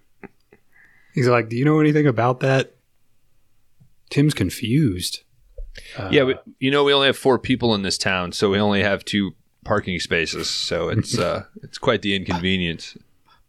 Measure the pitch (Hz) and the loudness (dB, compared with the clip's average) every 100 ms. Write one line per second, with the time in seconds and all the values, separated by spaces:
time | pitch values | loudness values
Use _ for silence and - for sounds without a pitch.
0 | _ _ - _ _ _ _ _ _ _ | _ _ -20 _ _ _ _ _ _ _
1 | _ - 123 120 113 117 147 156 151 151 | _ 0 2 2 2 0 2 4 4 4
2 | 147 113 123 127 135 135 - _ _ _ | 2 2 0 0 0 0 -2 _ _ _
3 | _ _ _ _ _ _ _ _ - _ | _ _ _ _ _ _ _ _ -20 _
4 | _ 143 147 - 90 - 107 139 135 90 | _ 2 2 2 -4 -4 -2 2 2 0
5 | - - - _ _ - - - - - | -6 -10 -16 _ _ -16 -16 -16 -16 -12
6 | 95 147 131 135 - - 131 143 143 143 | 0 2 2 -2 -8 -4 0 2 4 4
7 | 139 113 135 120 - 123 120 104 95 - | 2 2 2 2 2 0 2 0 -2 -2
8 | 104 92 87 - 104 101 104 101 101 95 | -2 -2 -4 0 2 2 2 2 2 0
9 | - 107 95 - _ _ - 104 98 85 | -2 -2 -2 -6 _ _ -2 -2 -2 -6
10 | - 85 80 80 80 - - 85 82 110 | -2 -2 -2 -4 -6 -6 -4 -4 -2 -2
11 | - 117 87 - - - - - - 107 | -2 -2 -2 -4 -8 -18 -18 -4 -2 0
12 | 101 98 90 87 92 95 85 80 - - | 0 -2 -2 -2 -2 -2 -2 -6 -12 -20
13 | _ _ _ _ | _ _ _ _